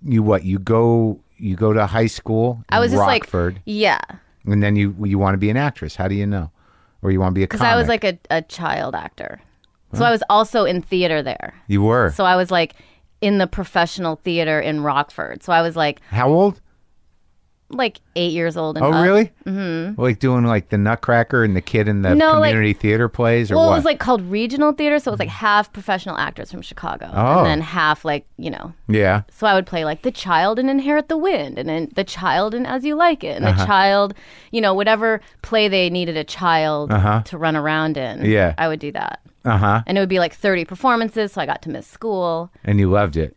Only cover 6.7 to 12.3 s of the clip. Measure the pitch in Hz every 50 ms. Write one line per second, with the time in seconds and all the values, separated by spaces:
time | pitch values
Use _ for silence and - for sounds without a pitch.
6.7 | _ _ _ _ _ _ - 98 95 92 95 90 90 98 95 - - 214 247 233
7.7 | 226 240 240 233 233 220 - 196 175 175 - - 156 165 156 - - - 175 160
8.7 | - - - - - 80 - - _ - - - - - _ _ _ _ _ _
9.7 | _ _ _ _ - 208 233 240 226 220 - - 208 208 220 - - 233 196 -
10.7 | 180 180 170 - 190 180 180 165 160 151 131 131 - - - - - - _ -
11.7 | 101 98 101 110 117 123 110 85 73 - 196 180